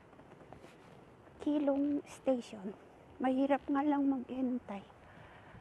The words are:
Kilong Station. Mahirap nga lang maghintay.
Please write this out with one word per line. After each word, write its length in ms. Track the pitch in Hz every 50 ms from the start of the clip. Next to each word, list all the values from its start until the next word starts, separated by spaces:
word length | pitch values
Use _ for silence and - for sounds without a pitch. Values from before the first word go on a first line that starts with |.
| - - - - - - - - - - - - - - - - - - - - - - - - - - - - -
Kilong 580 | 302 294 302 294 277 277 277 285 294 285 294 - -
Station. 680 | - - - - 262 240 233 - - 214 190 202 196 - - - - - - - - -
Mahirap 400 | - 262 262 254 277 277 285 262 - -
nga 160 | 294 277 277
lang 240 | 302 285 277 277 277
maghintay. 720 | 269 262 240 - 233 262 262 247 254 247 - - 202 196 - - - - - - - - - - - - - - - -